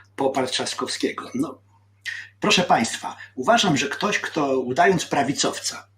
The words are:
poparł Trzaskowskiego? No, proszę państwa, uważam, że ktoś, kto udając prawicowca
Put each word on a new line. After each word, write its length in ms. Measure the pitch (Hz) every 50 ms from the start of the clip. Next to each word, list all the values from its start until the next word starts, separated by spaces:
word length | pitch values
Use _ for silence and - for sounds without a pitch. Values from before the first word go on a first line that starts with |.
| - _ -
poparł 320 | - 135 135 135 135 127
Trzaskowskiego? 840 | 123 - - 123 - - - 123 - - - - - - - - - -
No, 260 | 123 - - - - _ _ _ _ _ _ _ _ - - - - - - _ -
proszę 240 | - 208 - 185 180
państwa, 540 | - 175 123 113 - - - - - - - - - -
uważam, 420 | 131 127 175 233 226 220 180 143
że 120 | 123 143 -
ktoś, 300 | - - 196 202 - -
kto 400 | - - - 160 143 135 135 131
udając 460 | 120 123 127 165 180 196 185 156 -
prawicowca 840 | - - 143 135 135 - - - - - - - - - - - _ _